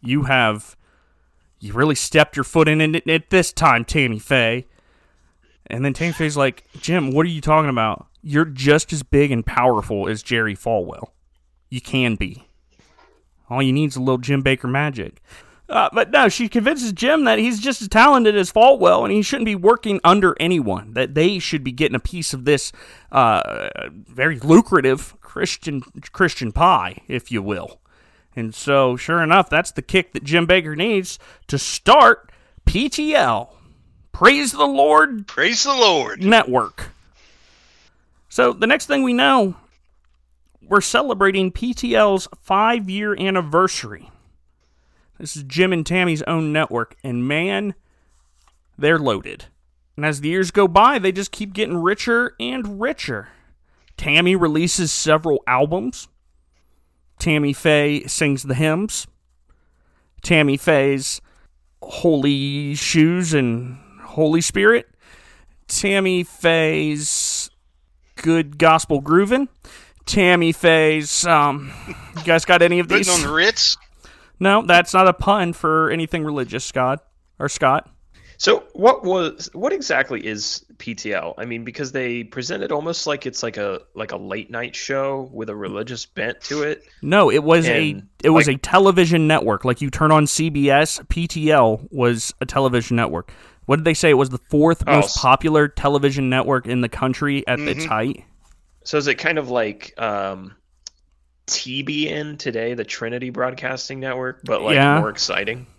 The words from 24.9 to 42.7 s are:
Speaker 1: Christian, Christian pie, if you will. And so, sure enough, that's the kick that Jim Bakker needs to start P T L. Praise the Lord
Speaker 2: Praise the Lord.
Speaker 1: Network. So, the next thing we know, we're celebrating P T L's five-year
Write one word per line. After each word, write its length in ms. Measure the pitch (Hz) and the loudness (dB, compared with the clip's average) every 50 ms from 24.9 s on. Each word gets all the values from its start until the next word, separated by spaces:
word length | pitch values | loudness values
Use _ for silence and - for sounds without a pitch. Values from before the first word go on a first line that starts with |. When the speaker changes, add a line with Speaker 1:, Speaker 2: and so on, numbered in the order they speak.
| 131 143 - - - - | 0 0 -2 -14 -18 -20
Speaker 1:
Christian, 600 | - - - - - 175 - - - 165 147 135 123 - _ - - - | -20 -16 -8 -6 -6 -6 -6 -8 -10 -8 -8 -8 -10 -12 _ -20 -20 -20
Christian 400 | _ - 196 165 - - 135 113 | _ 0 0 0 0 -4 -10 -6
pie, 460 | 101 - 160 180 185 127 90 90 95 - _ _ | -2 2 2 4 4 2 0 -4 -10 -14 _ _
if 240 | 117 123 - - | -8 -8 -8 -6
you 100 | 120 107 | -8 -6
will. 380 | 98 98 104 90 87 - - _ _ _ _ _ _ _ _ _ _ _ _ | -4 -4 -6 -6 -8 -12 -16 _ _ _ _ _ _ _ _ _ _ _ _
And 180 | - 117 110 107 | -10 -10 -10 -10
so, 440 | - - - 143 139 135 127 127 123 | -10 -2 2 2 4 4 2 0 -2
sure 260 | - - 160 170 165 | -4 -2 -2 0 2
enough, 260 | 156 165 196 180 - | 4 4 4 4 2
that's 220 | - 156 170 - | 0 -2 -2 -2
the 100 | - - | -8 -12
kick 300 | 135 - - 190 175 _ | -12 -2 -2 -2 -2 _
that 140 | _ - - | _ -12 -8
Jim 200 | 139 151 175 170 | -2 0 0 2
Bakker 300 | 160 180 185 175 156 151 | 4 2 2 2 -2 -6
needs 420 | 151 175 226 226 196 185 180 - - - - - _ _ _ | -4 -4 -2 -2 -2 -4 -4 -12 -16 -18 -20 -20 _ _ _
to 100 | - 139 | -6 -6
start 760 | - - - - _ - 233 302 277 - - - - _ - _ _ _ _ - _ | -6 -6 -8 -6 _ 6 6 8 8 8 6 4 -2 _ -20 _ _ _ _ -2 _
P 240 | - - 190 254 294 | 0 0 0 -2 -2
T 260 | - - 302 302 311 | -4 -4 -4 0 0
L. 400 | 285 - 127 117 110 120 - - _ _ - _ _ _ _ _ _ _ _ | 2 2 2 0 -2 -4 -8 -18 _ _ -20 _ _ _ _ _ _ _ _
Praise 400 | _ - 175 214 277 285 294 247 | _ 4 6 6 6 6 0 -4
the 140 | - - - 285 | 0 0 0 0
Lord 580 | 277 277 277 302 302 311 311 302 262 220 202 | 4 4 4 6 6 6 6 4 0 -6 -10
Speaker 2:
Praise 380 | - - - 139 196 240 220 247 | -10 -4 -2 -2 0 0 0 0
the 60 | 277 277 | 0 2
Lord. 480 | 262 240 208 180 156 127 - - - | 4 4 4 4 2 -2 -4 -8 -4
Speaker 1:
Network. 680 | 180 190 226 226 - - 123 123 113 104 - - - - - _ _ _ _ _ _ _ _ _ _ _ _ _ _ _ _ _ _ _ _ _ _ _ _ _ _ _ | 2 4 4 4 4 2 0 -2 -2 -2 -8 -14 -16 -16 -16 _ _ _ _ _ _ _ _ _ _ _ _ _ _ _ _ _ _ _ _ _ _ _ _ _ _ _
So, 220 | - - 254 247 240 | 0 2 2 2 2
the 120 | 180 240 | 0 0
next 200 | 220 269 311 - | 2 2 0 0
thing 180 | - 294 277 269 | -2 -2 0 0
we 80 | 254 | 0
know, 440 | 247 240 277 277 277 262 214 190 180 - _ _ _ _ _ _ _ _ _ _ _ _ _ _ _ _ _ _ _ _ | 2 2 4 4 4 4 2 0 -2 -8 _ _ _ _ _ _ _ _ _ _ _ _ _ _ _ _ _ _ _ _
we're 180 | _ - 196 202 | _ 2 2 2
celebrating 720 | - - - - 285 277 233 190 196 196 196 196 190 185 | 2 2 0 0 0 0 0 0 2 2 2 2 0 0
P 220 | 180 - - 247 247 | -2 -4 -6 -6 -6
T 200 | - - 240 233 220 | -4 -4 0 2 4
L's 320 | 214 208 196 190 185 - - - | 4 4 4 0 -2 -6 -16 -20
five-year 720 | _ - 190 196 214 226 | _ -2 0 2 2 2